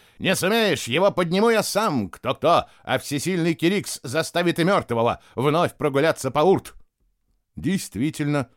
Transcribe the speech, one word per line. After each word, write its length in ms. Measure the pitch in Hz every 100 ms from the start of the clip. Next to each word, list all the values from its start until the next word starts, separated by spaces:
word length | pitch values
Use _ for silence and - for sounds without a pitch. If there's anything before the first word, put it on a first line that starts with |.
| _ -
Не 160 | 165
сумеешь, 540 | 185 180 226 208 123 113
его 240 | 147 196
подниму 380 | - 170 190 233
я 120 | 220
сам, 480 | - 202 214 135 95
кто-кто, 540 | - 123 135 160 156 - -
а 160 | - 131
всесильный 560 | - 143 160 180 170
Кирикс 460 | - 165 196 - -
заставит 560 | 127 151 156 170 175 170
и 60 |
мёртвого 580 | 170 185 - 113 117 - - -
вновь 400 | 143 160 160 -
прогуляться 560 | 147 139 156 - 131
по 80 | 147
урт!» 340 | 165 139 - - - _ _ _ _ _ _
Действительно, 960 | - 127 190 - 95 151 - 147 147 123